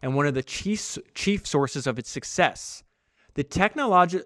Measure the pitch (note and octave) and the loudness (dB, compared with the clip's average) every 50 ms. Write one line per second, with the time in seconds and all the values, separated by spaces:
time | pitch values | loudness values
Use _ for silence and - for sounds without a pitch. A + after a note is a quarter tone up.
0 | - C3 C3 C#3 C#3+ C#3+ B2+ C3 - - - - - G3 G#3+ G#3 - - - - | -4 -2 0 2 2 2 0 -2 -4 -6 -8 -6 -4 -4 -4 -4 -4 -8 -10 -12
1 | - _ - - - F#3+ G#3 F#3+ - - - C#3+ C#3 B2+ - C#3+ A#2+ C#3 A2+ B2 | -14 _ -10 -2 0 0 0 0 0 0 0 0 0 0 -2 -4 -4 -4 -4 -4
2 | A2+ - - C3 - - - F#3 F3 B2 - - - - - - - _ _ _ | -6 -10 -10 -10 -10 -4 0 2 2 2 2 -2 -12 -14 -16 -18 -20 _ _ _
3 | _ _ _ _ _ _ - D3 C#3 - - E3+ F#3+ G#3+ - D4+ C#4 A#3 F#3 F3+ | _ _ _ _ _ _ -6 -6 -6 -2 0 2 2 2 2 0 2 4 6 6
4 | F3+ E3+ F#3 F3+ - | 6 6 2 -2 -6